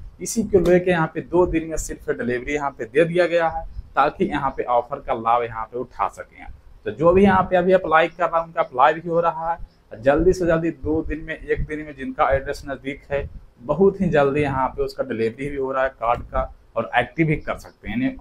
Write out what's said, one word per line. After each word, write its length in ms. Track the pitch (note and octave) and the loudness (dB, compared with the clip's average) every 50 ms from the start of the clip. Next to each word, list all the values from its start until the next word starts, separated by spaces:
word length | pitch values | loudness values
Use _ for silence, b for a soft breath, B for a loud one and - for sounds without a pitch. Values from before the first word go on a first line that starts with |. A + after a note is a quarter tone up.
| - - - - | -16 -18 -14 -12
इसी 220 | F3 F3 - A3+ G#3 | -10 -6 -4 -4 -2
को 140 | G3+ - F#3+ | 2 2 4
लेके 300 | E3+ E3+ F3+ F3+ F3+ F#3 | 6 6 6 4 4 4
यहाँ 200 | F3+ E3 D#3+ D#3+ - | 2 2 0 -2 -2
पे 80 | D#3+ C#3+ | -8 -8
दो 220 | B2 D#3 F3 F3+ E3+ | 0 2 2 4 4
दिन 200 | D#3 D#3+ D#3+ D#3+ | 2 -2 -2 -2
में 80 | D#3 D3+ | -6 -6
सिर्फ 320 | - - D#3 D#3+ - D3+ | -6 -8 -10 -10 -6 -6
delivery 420 | C#3+ C3 B2 A#2 B2 B2 B2 C#3 D3 | -4 -4 -2 -2 -2 -4 -4 -4 -4
यहाँ 180 | D3 C#3+ C#3 | -4 -4 -4
पे 140 | C3+ - B2 | -6 -8 -10
दे 200 | A2+ A#2 C#3+ E3 | -2 2 2 2
दिया 220 | D#3+ E3+ F3+ F3 E3 | 2 2 0 0 2
गया 200 | E3+ E3+ E3 D#3+ | 2 0 0 0
है 140 | D#3+ E3 E3 - - - - - - | -2 -4 -10 -10 -12 -14 -14 -6 0
ताकि 300 | D3 C3+ D3+ D3+ - - | 0 0 0 0 -2 -4
यहाँ 240 | C3 C#3+ C#3+ C#3 C3+ | -2 -2 -2 -4 -4
पे 120 | C3+ - - | -4 -4 -4
offer 340 | - B2 A#2+ A#2 - C#3+ C#3 | 0 0 0 0 -2 -8 -10
का 140 | - - C3 | -6 -6 -6
लाभ 280 | A#2 A2 A#2 A#2 A#2+ A#2+ | -4 0 2 2 2 2
यहाँ 220 | A2+ A2+ A2 A2 | -2 -6 -10 -10
पे 120 | - - B2 | -8 -8 -10
उठा 300 | B2 - - - G2+ F2+ | -10 -10 -4 -4 -4 -4
सकें। 360 | - - F2+ - _ - F2 - - - _ - - - _ | -4 -8 -16 -18 _ -18 -16 -16 -16 -18 _ -20 -20 -12 _
तो 60 | A2 G#2 | -10 -6
जो 200 | A2+ D3+ E3+ F3+ | 2 4 6 6
भी 100 | F#3+ G3+ | 8 6
यहाँ 200 | G3 F#3 F#3 F3+ | 6 6 4 2
पे 120 | - F3+ F3+ | 2 2 2
अभी 160 | F3 F#3 F#3 | 4 6 4
apply 340 | F#3 F3+ E3 D#3 D#3+ E3+ E3+ | 4 4 4 4 4 4 4
कर 160 | E3 - F3 | 0 -2 -2
रहा 160 | D#3+ E3 E3 | 0 0 -2
है 60 | E3 | -2
उनका 160 | E3 E3 E3+ | -2 -2 -4
apply 320 | D#3+ - C3 B2 C3+ D3+ D#3+ | -4 -2 2 4 4 4 4
भी 160 | E3 E3 F3 | 2 -2 -2
हो 100 | E3 E3+ | 0 2
रहा 300 | E3+ E3+ D#3+ D#3+ E3 E3 | 2 0 -2 -2 -4 -6
है, 60 | E3+ - b b b b b _ G#2+ | -6 -6 b b b b b _ -18
जल्दी 380 | A2 A2+ C3 C#3+ D#3 E3 F#3 F3+ | 0 2 2 4 4 4 4 2
से 120 | F3+ F3+ E3+ | 2 2 2
जल्दी 220 | E3 E3 E3 E3 | 2 2 0 -2
दो 300 | D3+ - - D3 D#3 D#3+ D#3 | -6 -4 -4 -2 -2 -2 -2
दिन 160 | D#3 D#3 D3+ | -4 -8 -8
में, 160 | D#3+ D#3+ D#3 | -8 -10 -10
एक 300 | - - C#3+ D3+ C#3+ - - | -10 -6 -4 -2 -2 -2 -4
दिन 120 | D3+ D3+ | -6 -10
में 160 | D3+ D3+ C#3+ | -10 -12 -12
जिनका 340 | C3 C3 C3 C3 D3 D3+ B2+ | -10 -10 -10 -2 0 0 2
address 320 | C#3 C#3 C3+ C#3+ C#3 - - C#3+ | 2 0 -2 -4 -8 -8 -8 -10
नज़दीक 340 | C#3 B2 B2 C3+ C#3+ C3+ - - | -10 -8 -8 -10 -10 -10 -8 -6
है 160 | C#3+ C#3 C#3+ - - - - - _ _ | -6 -4 -4 -6 -10 -16 -18 -20 _ _
बहुत 400 | A#2+ A#2 D3 D#3 F#3+ G3 F#3+ G3 | -6 -4 0 4 4 4 4 2
ही 80 | G3 E3+ | 0 2
जल्दी 320 | D3 D3 C#3+ C#3 C3+ D3 | 4 4 4 4 2 0
यहाँ 260 | D3 C3+ C3+ C3 C3 B2+ | 0 0 0 0 -2 -2
पे 160 | - - C#3 | -2 -4 -6
उसका 200 | C3+ - - C3+ | -6 -4 -6 -6
delivery 440 | C3 A#2+ A2 A2 A2+ A2+ C3 C3+ C#3+ | -6 -2 -2 -2 -2 -2 -4 -8 -8
भी 80 | C#3+ C#3 | -6 -4
हो 140 | C3+ C3 | -4 -4
रहा 120 | C3 C3+ C3 | -2 -2 -2
है 60 | C3+ | -2
कार्ड 320 | - _ A#2 A#2 A#2+ A#2+ - | -2 _ -2 -2 -2 -2 -4
का 280 | - - C3 C3 - - - _ _ _ A2+ | -6 -4 -4 -4 -4 -8 -18 _ _ _ -6
और 120 | A#2 - - B2 | -6 0 0 0
active 300 | B2+ B2 - D#3 D#3+ D3 | 0 0 -2 -2 0 0
भी 80 | D#3 - | 0 -2
कर 200 | - - G#2 F2+ | -4 -8 -8 -8
सकते 320 | - F#2 - _ - G2 | -10 -18 -20 _ -12 -6
हैं। 80 | G#2 A#2+ | -4 -2
यानी 180 | C3 C3 C3 - | -2 -2 -2 0